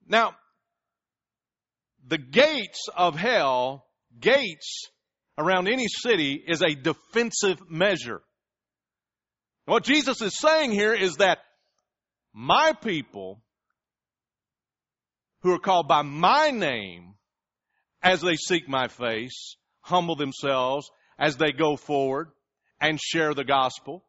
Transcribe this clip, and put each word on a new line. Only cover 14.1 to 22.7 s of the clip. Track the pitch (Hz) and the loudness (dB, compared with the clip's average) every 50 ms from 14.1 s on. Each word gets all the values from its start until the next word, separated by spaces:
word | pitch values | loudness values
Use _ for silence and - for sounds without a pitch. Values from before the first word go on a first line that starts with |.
| _ _ _ _ _ _ _ _ _ _ _ _ _ _ _ _ _ _ _ _ _ _ _ _ _ _ | _ _ _ _ _ _ _ _ _ _ _ _ _ _ _ _ _ _ _ _ _ _ _ _ _ _
who | - 180 | 0 0
are | 180 165 | 0 2
called | - 202 185 175 160 143 | 2 2 2 2 4 4
by | 170 147 | 2 2
my | 147 143 143 151 170 190 247 294 311 302 | 2 -2 -4 2 2 4 4 4 2 2
name, | 269 220 185 147 127 113 101 95 85 87 87 90 104 _ _ _ _ _ _ _ _ _ _ _ _ _ _ _ _ _ | 0 -2 -2 -2 -4 -4 -8 -12 -14 -18 -20 -20 -20 _ _ _ _ _ _ _ _ _ _ _ _ _ _ _ _ _
as | - 185 185 180 | 2 2 2 4
they | 175 180 165 | 0 -2 -2
seek | 151 - - 185 170 - 139 | -2 0 -2 -2 -2 -2 -4
my | 135 131 127 117 | -4 -4 -4 -4
face, | - - 120 117 113 110 120 127 - - - - - _ _ _ _ _ | -6 -6 -4 -4 -4 -4 -6 -10 -14 -16 -18 -18 -20 _ _ _ _ _
humble | _ - 175 180 175 170 165 | _ -2 0 0 0 -2 -4
themselves, | 143 147 135 131 - - 139 135 131 127 127 135 147 147 - _ _ _ _ _ - | -4 -6 -6 -6 -6 -4 -2 0 0 0 -2 -2 -4 -8 -12 _ _ _ _ _ 0
as | 139 156 143 | 0 0 2
they | 123 160 151 | 2 0 0
go | 139 131 160 151 147 | 0 0 0 0 0
forward | - - - 147 139 139 135 131 143 165 160 _ _ _ _ _ _ _ _ | -2 -4 -2 0 0 0 0 -2 -4 -6 -8 _ _ _ _ _ _ _ _